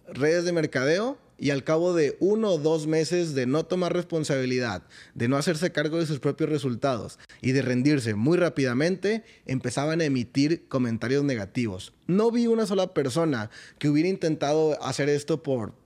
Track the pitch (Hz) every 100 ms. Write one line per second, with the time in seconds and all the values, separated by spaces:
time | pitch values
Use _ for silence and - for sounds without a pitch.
0 | - 120 147 175 175 170 147 131 135 175
1 | 233 285 _ - 131 139 - 160 180 170
2 | 143 - 175 220 214 165 151 160 151 156
3 | 156 180 170 139 123 147 156 185 175 170
4 | 175 160 151 139 127 127 120 92 - -
5 | - - 120 139 156 156 175 160 151 165
6 | 156 143 147 139 156 151 127 113 139 120
7 | - - - - 120 135 127 123 139 151
8 | 113 104 127 175 170 - 131 123 160 185
9 | 202 220 - - - 131 120 139 147 165
10 | 156 131 117 139 147 165 - 135 123 113
11 | 117 143 143 120 98 - 117 95 - _
12 | - 185 226 233 233 226 202 190 185 -
13 | - 135 165 123 113 - - - 147 147
14 | 175 190 165 151 143 156 156 147 127 123
15 | 143 147 143 156 - 127 104 -